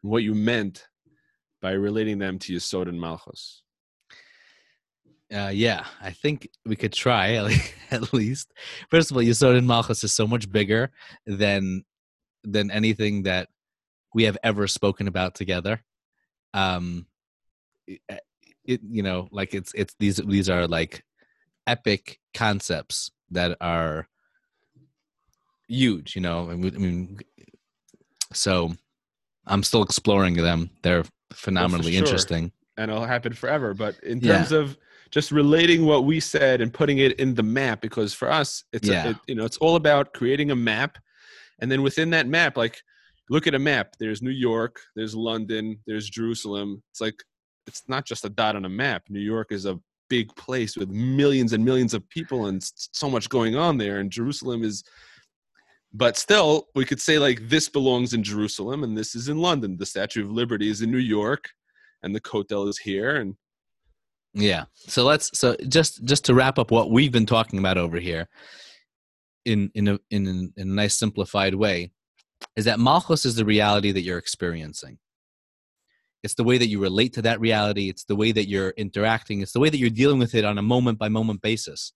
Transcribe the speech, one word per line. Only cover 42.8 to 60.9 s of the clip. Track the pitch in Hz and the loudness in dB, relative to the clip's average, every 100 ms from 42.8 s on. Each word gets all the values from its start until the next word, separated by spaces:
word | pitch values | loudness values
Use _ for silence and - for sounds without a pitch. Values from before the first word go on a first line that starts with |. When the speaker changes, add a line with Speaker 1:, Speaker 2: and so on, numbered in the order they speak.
| _ _ _ _ _ | _ _ _ _ _
Speaker 1:
look | 147 160 | 0 2
at | |
a | 139 | 0
map. | 143 135 98 _ | 2 0 -2 _
There's | 110 101 | -6 -4
New | 127 | -6
York, | 135 123 113 120 - - 110 | -2 0 0 -4 -8 -16 -10
there's | 110 | -8
London, | 110 113 113 107 110 110 107 107 | -6 -4 -4 -4 -6 -6 -10 -8
there's | 107 101 | -8 -8
Jerusalem. | 113 113 113 107 101 101 101 _ | -6 -6 -6 -6 -6 -8 -10 _
It's | - | -8
like, | 110 - - _ _ _ - | -8 -8 -20 _ _ _ -20
it's | - - | -18 -8
not | 131 - | -8 -6
just | - | -10
a | 104 | -8
dot | 104 110 104 | 0 0 0
on | |
a | 95 | -6
map. | 98 139 92 _ | -4 -2 -4 _
New | 101 | -6
York | 104 113 107 | -4 -4 -4
is | 101 98 | -6 -4
a | 90 _ _ _ | -6 _ _ _
big | 123 107 - | -2 -2 -10
place | - 127 113 - | -8 -4 -4 -6
with | 98 | -8
millions | 101 127 135 143 135 117 | -4 -2 2 4 4 2
and | 110 | 2
millions | 117 131 120 | 2 2 2
of | 107 - | -2 -6
people | 165 160 127 101 | -10 -6 -4 -2
and | 95 | -4
s-, | - - - | -8 -12 -12
so | - 147 | -6 -2
much | 123 - | -2 0
going | 131 113 127 | 0 2 2
on | 170 139 | 0 0
there. | 101 101 | -2 -4
And | 98 | -4
Jerusalem | 117 120 143 127 120 | -4 -6 -6 -6 -4
is, | 110 98 - - - - _ _ _ _ _ _ _ | -4 -6 -14 -20 -20 -20 _ _ _ _ _ _ _
but | 110 120 - | 0 0 2
still, | - 208 160 151 - | 2 4 6 2 0
we | 135 | -4
could | 127 139 | -2 -2
say, | - 156 | 2 4
like, | 143 113 113 | 4 0 0
this | 156 - | 0 0
belongs | 143 131 123 123 | 0 2 2 0
in | 117 | -2
Jerusalem | 104 104 107 - 101 143 | -2 -4 -4 -4 -8 -6
and | 127 107 | -6 -6
this | 107 | -6
is | 117 123 | -8 -6
in | 151 | 0
London. | 175 147 104 90 | 0 0 -2 -6
The | 98 | -8
Statue | 95 104 113 | -6 -4 -4
of | 101 | -4
Liberty | 113 120 107 104 | -4 -2 0 -2
is | 104 | -2
in | 113 | -2